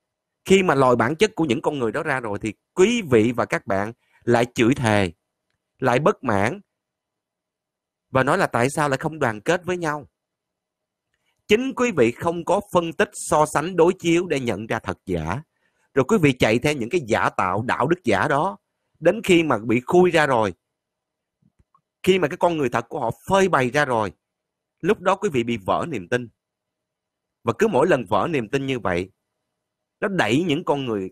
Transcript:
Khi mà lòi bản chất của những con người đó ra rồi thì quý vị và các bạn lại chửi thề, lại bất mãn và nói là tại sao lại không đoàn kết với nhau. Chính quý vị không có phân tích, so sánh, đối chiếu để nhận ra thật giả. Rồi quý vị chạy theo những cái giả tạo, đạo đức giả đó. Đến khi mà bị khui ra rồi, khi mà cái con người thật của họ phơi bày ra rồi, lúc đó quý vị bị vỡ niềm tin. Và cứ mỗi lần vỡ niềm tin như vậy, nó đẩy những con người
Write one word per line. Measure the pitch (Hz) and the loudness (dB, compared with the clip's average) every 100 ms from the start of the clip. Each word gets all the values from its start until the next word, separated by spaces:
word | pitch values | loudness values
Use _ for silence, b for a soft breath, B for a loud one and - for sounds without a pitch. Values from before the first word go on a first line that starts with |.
| _ _ _ _ | _ _ _ _
Khi | - 190 | 2 4
mà | 185 | 4
lòi | 139 131 123 | 4 4 4
bản | 120 156 | 2 0
chất | 214 | 0
của | - | 0
những | 160 120 | -2 0
con | 165 147 | -2 -2
người | 117 | -4
đó | 117 | -4
ra | 160 131 | -4 -4
rồi | 117 101 | -4 -6
thì | 110 - _ | -6 -8 _
quý | - 196 240 175 | 0 2 2 2
vị | 120 113 120 | 4 4 2
và | 110 | -2
các | 170 - | -4 -4
bạn | 98 101 120 _ _ | -4 -4 -10 _ _
lại | - 117 120 | 0 2 0
chửi | - 117 | 2 2
thề, | 143 113 104 92 - _ _ _ _ _ _ | 2 2 2 0 -4 _ _ _ _ _ _
lại | 131 123 | -2 0
bất | 180 - | 0 -2
mãn | 131 101 104 190 - _ _ _ _ _ _ _ _ _ _ _ _ _ _ | -2 0 -2 -4 -14 _ _ _ _ _ _ _ _ _ _ _ _ _ _
và | 131 | 0
nói | 131 180 | 2 2
là | 165 | 0
tại | 120 123 | 0 0
sao | - 147 | 0 -2
lại | 135 | -2
không | 156 156 | -4 -4
đoàn | 127 107 | -4 -2
kết | 127 180 | -4 -4
với | 170 180 | -4 -6
nhau. | 165 147 123 _ _ _ _ _ _ _ _ _ _ _ _ _ - | -6 -8 -12 _ _ _ _ _ _ _ _ _ _ _ _ _ 0
Chính | 214 262 | 0 0
quý | - 247 175 | -2 -2 2
vị | 117 | 2
không | - 170 170 | 0 -6 -6
có | 156 175 - | -2 -4 -2
phân | 180 170 | -2 -2
tích, | 156 214 | -2 -4
so | - - 156 151 | -4 -2 0 0
sánh, | 151 156 185 | -2 -2 2
đối | 165 185 | 2 2
chiếu | 170 165 180 | 0 0 0
để | 143 | -4
nhận | 120 95 113 | -4 -6 -6
ra | 117 | -6
thật | - 90 - | -6 -10 -6
giả. | 85 80 110 - _ _ _ _ | -6 -4 -6 -8 _ _ _ _
Rồi | - 127 | -4 0
quý | 220 | 4
vị | 147 | 2
chạy | 131 123 117 | 4 2 2
theo | 147 | 0
những | 147 113 | -2 -4
cái | 180 117 | -4 0
giả | 107 110 | 0 0
tạo, | - 95 98 | -2 -2 -2
đạo | 110 95 131 | -2 -2 0
đức | - | -2
giả | - 95 127 | 0 0 0
đó. | 143 180 202 _ _ _ _ | 0 -2 -6 _ _ _ _
Đến | 156 214 | 0 0
khi | 202 170 | 2 2
mà | 160 117 | 2 0
bị | 113 120 | 0 -2
khui | - 180 180 | 2 4 4
ra | 160 147 | 2 2
rồi, | 123 104 90 _ _ _ _ _ _ _ _ _ _ _ _ _ _ | 2 0 -4 _ _ _ _ _ _ _ _ _ _ _ _ _ _
khi | - 190 | 0 0
mà | 151 | -2
cái | 180 | -2
con | 175 165 | -2 0
người | 127 | -2
thật | 117 - | -2 -6
của | 160 | -6
họ | 117 - - | -6 -6 -2
phơi | 196 190 | 2 2
bày | 160 127 | 2 0
ra | 131 | 0
rồi, | 143 117 104 - _ _ _ _ _ _ | 0 0 -2 -6 _ _ _ _ _ _
lúc | 165 214 | -2 0
đó | 180 196 | 0 -2
quý | 208 | -2
vị | 139 | -2
bị | 117 117 | -2 -4
vỡ | 95 87 135 | -2 -2 -4
niềm | 127 87 | -8 -4
tin. | 123 117 _ _ _ _ _ _ _ _ _ _ _ | -6 -6 _ _ _ _ _ _ _ _ _ _ _
Và | 117 113 | -4 0
cứ | 226 | 2
mỗi | 143 175 | 2 2
lần | 147 | 2
vỡ | 98 101 123 | 0 -2 0
niềm | 151 107 | -2 -4
tin | 139 135 | -4 -4
như | 131 | -4
vậy, | 98 87 95 _ _ _ _ _ _ _ _ _ | -2 -4 -4 _ _ _ _ _ _ _ _ _
nó | 208 | -4
đẩy | 185 110 127 | -2 0 0
những | 180 143 | 0 -2
con | 180 143 | -2 -4
người | 131 107 95 | -2 -6 -6